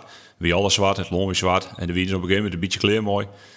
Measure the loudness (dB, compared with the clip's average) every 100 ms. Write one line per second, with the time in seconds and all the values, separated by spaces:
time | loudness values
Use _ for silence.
0 | -10 -20 -20 -4 0 2 2 2 2 0
1 | -2 -2 0 0 2 2 0 -6 -4 -2
2 | 0 -2 0 0 0 -4 -4 -2 0 2
3 | 0 -2 -4 -10 -20